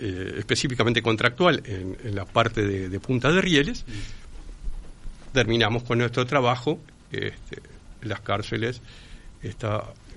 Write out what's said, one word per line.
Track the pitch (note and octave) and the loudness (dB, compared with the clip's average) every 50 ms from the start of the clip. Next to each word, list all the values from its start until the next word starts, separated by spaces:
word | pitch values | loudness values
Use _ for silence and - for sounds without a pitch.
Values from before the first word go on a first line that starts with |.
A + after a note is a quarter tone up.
eh, | A#2 G2+ F#2 F2+ F#2+ G2 - - | -4 -4 -4 -4 -6 -6 -6 -6
específicamente | G#2+ - B2 - - C#3+ B2 - A2 A2+ A#2+ A#2+ A2+ | -2 0 0 2 2 0 2 4 4 4 4 4 4
contractual, | A#2 A2 A2 - B2 B2 - F3+ F3+ D3 A2+ - | 4 4 4 4 2 4 6 4 4 4 4 0
en, | - G2+ F#2 F#2 F#2 F#2 - - | -4 -6 -6 -6 -6 -8 -6 -6
en | A#2 G2+ | -4 -4
la | G2 F#2 | -4 -4
parte | - - A#2 A#2 A#2 A2 A#2 G#2 | 2 4 4 4 4 4 2 2
de, | G2+ G2 G2 F#2 F#2 | 2 0 0 -2 -4
de | F#2+ F#2+ | -4 -6
Punta | - - B2+ A#2+ B2+ C3+ | -2 0 0 2 4 4
de | E3 F#3+ F#3 | 4 4 4
Rieles. | F#3+ E3+ C#3 C#3+ G3 B3 - - | 6 6 4 4 4 0 -4 -6
Mm. | - - - - - - - - - - - - - - - - - - - - - - - - - - - - - - | -8 -6 -6 -6 -8 -8 -12 -12 -14 -14 -14 -12 -14 -14 -6 -4 -4 -4 -4 -8 -12 -14 -10 -10 -10 -10 -10 -14 0 2
Terminamos | C3 A#2 G#2+ A2+ A#2 A2+ G#2 A#2 A#2 A#2+ | 2 4 4 4 4 4 4 2 0 0
con | - A#2+ A#2 | 2 2 2
nuestro | A#2+ A2+ A#2 C3+ B2 | 2 2 2 0 0
trabajo, | B2 D3+ C#3+ B2 A#2+ A#2+ B2 - D3 D#3 - - - - - - - - | 2 2 4 4 4 2 2 0 -2 -2 -2 -6 -16 -20 -20 -16 -10 -8
este, | - - G2+ - - - - - - - - - - - - - - | -6 -6 -6 -6 -10 -14 -14 -14 -14 -14 -18 -20 -20 -20 -20 -18 -12
las | - A2 G#2 - | -8 -8 -8 -6
cárceles | - - G2+ G2+ G#2 - - A2 A2 A#2+ B2+ - - - - - - - - - - - - - - | -2 -2 -2 -2 -2 -4 -4 -2 -2 -2 -4 -6 -12 -18 -20 -18 -18 -18 -18 -18 -16 -18 -16 -12 -12
está | A2 - - - G#2+ G#2 G#2+ - - - - - - - | -12 -10 -6 -4 -2 -2 -2 -4 -8 -14 -18 -20 -18 -18